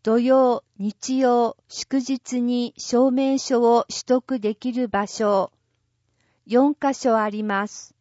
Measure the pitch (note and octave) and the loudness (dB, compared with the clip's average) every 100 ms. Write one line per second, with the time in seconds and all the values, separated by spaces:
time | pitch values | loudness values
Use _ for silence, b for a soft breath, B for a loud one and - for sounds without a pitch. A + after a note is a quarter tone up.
0 | A3 A#3 A#3+ C4 B3+ A#3 _ - G3+ - | 0 0 4 4 4 0 _ -8 -8 -8
1 | - C4 B3+ A#3+ A#3 - _ - - C4+ | -4 0 2 2 0 -4 _ -16 -4 -4
2 | B3 C4 - B3 A#3+ B3 A#3+ - - A#3+ | -2 -6 -6 -4 -2 -2 -4 -10 -2 2
3 | C4+ B3+ C4+ C4+ - B3 A#3 A#3 - - | 2 2 0 0 0 2 4 2 0 -10
4 | - B3+ - C4 G#3 A3 B3+ A#3+ A#3+ G3+ | 0 0 0 -4 -4 -4 -6 -4 -2 -2
5 | G3+ - G#3+ G3 F3+ _ _ _ _ _ | -4 -2 0 0 -2 _ _ _ _ _
6 | _ _ _ _ - A#3 C#4 D4 C#4 C4+ | _ _ _ _ 0 2 2 0 -4 0
7 | C4 A3+ G#3+ G#3 G#3+ G3 G#3 - - _ | 0 0 0 -4 -4 -4 -4 -10 -20 _